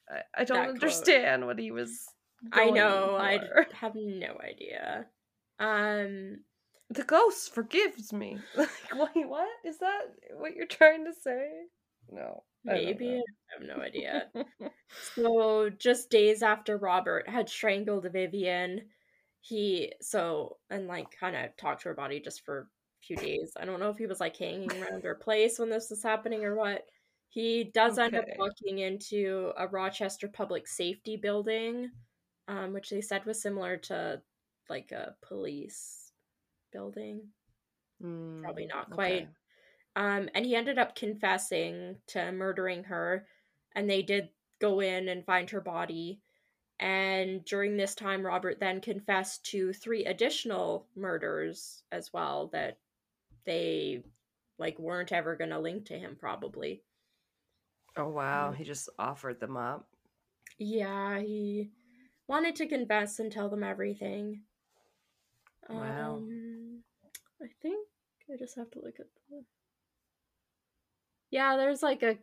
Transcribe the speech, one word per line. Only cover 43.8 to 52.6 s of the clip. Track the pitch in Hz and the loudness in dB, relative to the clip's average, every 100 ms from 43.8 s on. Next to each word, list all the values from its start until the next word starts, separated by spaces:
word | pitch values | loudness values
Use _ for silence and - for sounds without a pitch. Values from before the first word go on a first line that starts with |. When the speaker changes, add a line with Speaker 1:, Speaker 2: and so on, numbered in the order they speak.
| 202 | 2
Speaker 2:
they | 196 | 2
did | 196 202 - _ _ - | 2 0 -2 _ _ 0
go | 208 196 | 2 4
in | 190 185 185 | 2 0 -2
and | 180 175 | -4 2
find | 180 180 | 2 2
her | 202 | -4
body. | 185 170 170 165 170 202 _ _ _ _ _ - | -4 -4 -4 -6 -8 -10 _ _ _ _ _ -4
And | 190 190 190 190 185 190 | 0 2 2 2 0 -2
during | 170 196 202 202 | -2 0 0 2
this | 196 - | 0 -2
time, | 202 196 190 | -4 -2 0
Robert | 180 185 - | 0 0 -2
then | 190 190 | 0 -2
confessed | 233 202 208 196 190 - - | -4 -4 0 0 0 -6 -6
to | 202 190 | -2 -2
three | 190 233 226 190 | -2 -4 -2 0
additional | 185 240 311 240 185 175 170 - - | 2 2 0 -2 -2 0 -2 -6 -8
murders | 190 170 160 156 160 165 - - - | -4 -2 -2 -2 -4 -6 -12 -16 -10
as | 175 175 | -10 -8
well | 175 156 143 156 | -4 -4 -2 -4
that | 160 | -4